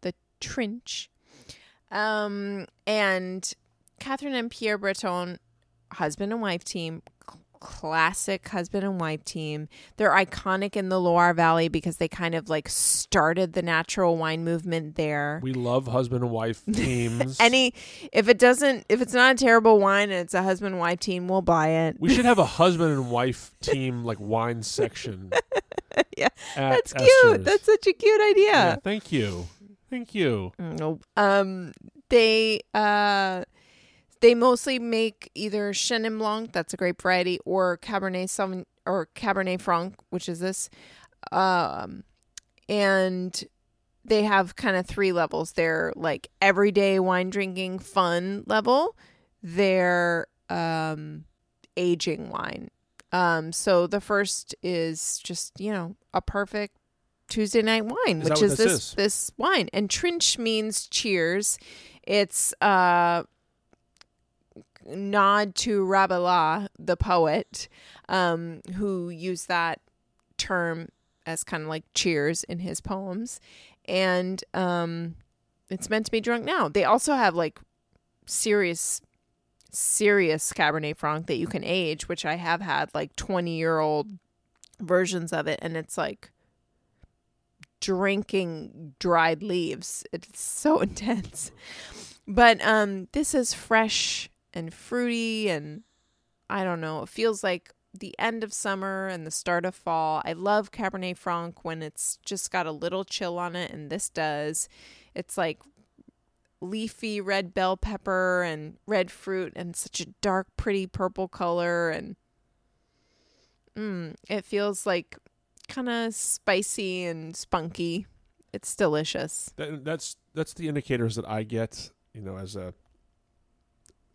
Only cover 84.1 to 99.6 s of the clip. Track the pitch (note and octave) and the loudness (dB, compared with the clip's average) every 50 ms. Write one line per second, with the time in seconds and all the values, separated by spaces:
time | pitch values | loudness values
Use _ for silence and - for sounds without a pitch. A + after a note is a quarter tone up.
84.1 | G3 F3 _ _ _ _ _ _ _ _ - _ _ - G3+ E3+ F3+ F#3 F#3 F3 | -12 -18 _ _ _ _ _ _ _ _ -20 _ _ -14 -4 0 0 2 2 0
85.1 | F#3+ F3 E3 E3 - D#3 D3 D3+ D3+ - - E3 E3 D#3+ D#3 - - F3 D#3 - | -2 -6 -6 -4 -4 -4 -2 -4 -6 -4 -6 -8 -8 -8 -10 -8 -6 -6 -6 -6
86.1 | - - - _ _ _ _ _ _ _ _ _ _ _ _ _ _ _ - _ | -8 -12 -18 _ _ _ _ _ _ _ _ _ _ _ _ _ _ _ -20 _
87.1 | _ _ _ _ _ _ _ _ _ _ - _ _ _ - G3+ F#3+ F3+ G3 G3 | _ _ _ _ _ _ _ _ _ _ -20 _ _ _ -4 -2 -2 0 0 0
88.1 | G3+ G#3 G3+ - - F#3+ F3+ E3+ D#3+ D#3 - - - - E3 D3 C3 _ - F3+ | 0 -2 -2 -2 -2 -2 -2 -2 -6 -10 -12 -14 -16 -18 -18 -18 -12 _ 0 2
89.1 | E3+ E3+ D#3+ E3 E3 D3+ G3+ G#3 F3+ F3+ E3 D3+ C3+ - - - - - - - | 4 4 4 2 0 -2 -4 -4 -2 -2 -2 -4 -6 -8 -10 -10 -10 -12 -10 -10
90.1 | - E3+ - - - - - - - - - D4+ - - - G3+ - - G#3 A#3 | -12 -12 -12 -14 -12 -10 -8 -8 -8 -2 2 2 4 4 2 -2 -2 -6 -4 -4
91.1 | B3 G#3 - - - - - - - _ - - - - - - - - - - | -2 -4 -4 -8 -10 -12 -12 -12 -14 _ -20 -20 -18 -18 -18 -18 -18 -20 -20 -20
92.1 | - _ _ - G3 G#3+ A#3+ A#3 A3+ - - A3 A3 A3 G#3 G3+ G3 F#3+ F3+ - | -20 _ _ -2 4 6 6 6 6 4 2 2 2 2 2 0 -2 -6 -10 -6
93.1 | - C#4+ D4+ - - C4 A#3+ - - - - - A3+ A3 A3 G#3+ - - - - | -4 -4 -2 0 0 0 0 0 -4 -8 -2 2 2 2 4 2 0 -2 -2 -2
94.1 | - - - - _ _ _ _ - E3+ E3 E3 - - - - A#3+ B3 B3 A#3+ | -4 -8 -10 -14 _ _ _ _ -12 -12 -10 -10 -14 -18 -12 -6 -4 -2 -2 0
95.1 | A#3 A#3 A#3 A3+ A3 A3 G#3+ G3 E3 D3 D3 D3+ D3+ G#3+ - _ _ _ _ _ | -2 -2 -2 -4 -4 -2 -2 -2 -4 -4 -6 -10 -14 -16 -18 _ _ _ _ _
96.1 | _ _ _ _ _ _ _ - G3+ G3+ F#3+ F#3 F3 E3 D#3+ D#3 D#3 D3 C#3+ - | _ _ _ _ _ _ _ -6 -4 -4 -2 -2 -4 -4 -4 -6 -6 -8 -8 -8
97.1 | - - A3 A3+ G#3+ G3 - F#3+ F3+ E3+ - - _ _ _ _ - F#3+ G#3 F#3 | -4 -2 -2 -2 0 0 -2 -2 -2 -4 -6 -16 _ _ _ _ -18 -16 -16 -14
98.1 | - - - A3+ A3+ A3+ A3 G#3 - - - G#3 G3 F#3+ F#3+ G3 F#3+ F#3+ F#3+ F#3+ | -6 -4 -4 -4 -2 -4 -8 -8 -8 -6 -6 -4 -4 -4 -4 -6 -6 -6 -6 -6
99.1 | F#3 E3+ D#3 D#3 - - - F3+ F3 F3 | -8 -8 -10 -10 -10 -6 -2 0 0 0